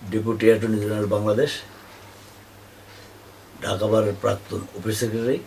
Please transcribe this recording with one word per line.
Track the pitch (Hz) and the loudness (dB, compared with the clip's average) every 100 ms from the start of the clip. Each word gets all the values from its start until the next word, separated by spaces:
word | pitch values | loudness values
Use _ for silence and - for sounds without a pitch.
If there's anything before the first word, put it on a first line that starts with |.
| 101 | -4
ডেপুটি | 107 107 110 110 | -4 -2 4 6
অ্যাটর্নি | 107 113 107 | 6 4 0
জেনারেল | 104 107 104 | -2 -2 0
বাংলাদেশ, | 104 107 107 143 - - - - - - - - - - - - - - - - - - - - - | 0 2 2 2 -2 -12 -20 -20 -20 -20 -20 -20 -20 -20 -20 -20 -20 -20 -20 -20 -20 -20 -20 -20 -10
ঢাকা | - 98 107 | -6 -2 2
বারের | 110 107 98 | 4 2 0
প্রাক্তন | 104 98 - 92 92 - | 0 -2 -4 -8 -8 -8
অফিস | 101 107 | -4 -2
সেক্রেটারি। | 117 110 117 156 | -2 0 0 -2